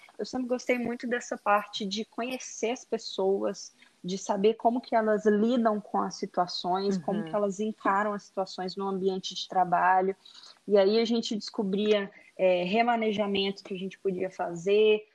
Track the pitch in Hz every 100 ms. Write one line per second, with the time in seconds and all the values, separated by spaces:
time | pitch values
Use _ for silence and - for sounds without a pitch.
0 | - - 208 254 247 247 - 247 233 240
1 | 240 240 - 240 208 208 202 - 202 208
2 | 214 - 247 254 - - 214 254 - 220
3 | - - 190 196 214 196 - _ _ _
4 | 180 196 - 208 208 226 233 240 - 233
5 | 220 208 214 208 226 254 226 208 - 202
6 | 196 - 190 - 175 - 180 185 196 190
7 | 202 202 160 208 202 185 214 - 214 196
8 | 214 202 - - 190 - 185 196 196 190
9 | 190 190 - - - 185 180 175 180 185
10 | 190 190 - - - - - 202 196 226
11 | 226 233 - 214 - - 190 196 214 208
12 | 202 - - - 185 180 180 220 233 233
13 | 220 202 202 196 196 196 - 185 190 -
14 | 196 180 185 - 175 170 180 208 214 214
15 | -